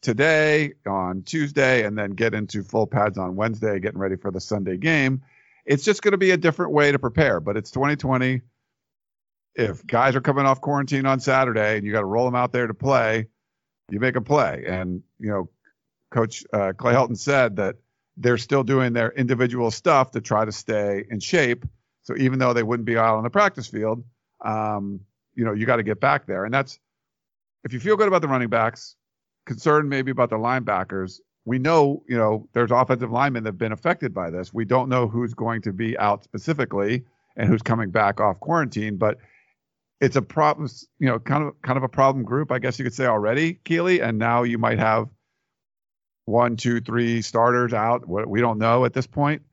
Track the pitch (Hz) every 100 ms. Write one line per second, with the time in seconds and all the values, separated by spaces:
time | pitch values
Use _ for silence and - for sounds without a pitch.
0 | - 110 151 156 156 151 147 - - 98
1 | 90 95 92 156 143 147 135 127 107 107
2 | 101 92 113 107 104 107 95 113 107 123
3 | 113 95 92 92 110 110 107 101 98 95
4 | 98 92 101 92 - 107 95 92 156 160
5 | 131 131 - _ _ _ - 139 214 202
6 | 208 196 190 185 170 151 175 147 147 139
7 | 127 110 147 92 78 107 107 - 139 147
8 | 131 131 127 131 - _ _ _ _ _
9 | _ _ _ _ _ - 113 87 - 117
10 | 131 131 123 139 139 131 151 143 135 139
11 | 135 135 139 135 131 110 107 110 104 107
12 | 98 107 123 123 123 123 120 104 131 131
13 | 113 113 110 _ _ _ _ _ _ 101
14 | 127 123 110 147 110 73 - 92 92 90
15 | - _ 107 104 92 _ _ _ _ _
16 | _ - 113 - - 104 98 95 123 120
17 | 120 110 - 139 120 98 95 - _ _
18 | _ - 120 117 120 143 120 135 127 120
19 | 113 - 123 123 123 123 117 107 - 147
20 | 131 113 - 107 107 104 - 107 104 101
21 | 104 110 - 175 135 120 - _ _ _
22 | - - 131 131 131 120 110 120 113 113
23 | 113 110 113 196 208 - 113 110 107 117
24 | 117 _ _ _ - 110 107 104 98 98
25 | 101 _ _ - 113 107 113 120 104 104
26 | 135 143 - 92 101 131 135 - _ _
27 | _ _ _ _ _ _ - 123 143 208
28 | 208 196 160 131 117 113 113 - - _
29 | _ _ _ _ - 117 165 151 147 135
30 | 131 127 120 110 113 127 107 98 95 95
31 | 95 - _ _ - 127 135 165 143 143
32 | - 120 110 107 110 117 117 123 127 131
33 | 117 117 139 123 110 92 110 107 165 170
34 | 131 95 87 85 90 117 110 127 127 127
35 | 120 113 120 117 117 113 107 92 113 -
36 | 104 104 _ 104 127 151 123 98 101 123
37 | 127 _ _ - 113 113 110 113 104 92
38 | 101 101 107 92 - 165 139 104 107 101
39 | 107 - _ _ _ _ _ _ _ _
40 | 139 135 - - 151 147 147 - - _
41 | 131 113 117 139 147 - - 131 127 -
42 | 135 135 107 127 147 127 120 117 127 117
43 | 127 110 104 123 165 180 - 165 175 180
44 | 117 110 113 120 123 117 113 113 113 110
45 | 131 _ _ _ _ _ _ _ _ _
46 | _ _ - 110 120 117 127 117 117 117
47 | 117 117 110 117 117 123 123 113 110 120
48 | - 92 110 101 120 107 110 117 127 135
49 | 127 - 143 151 _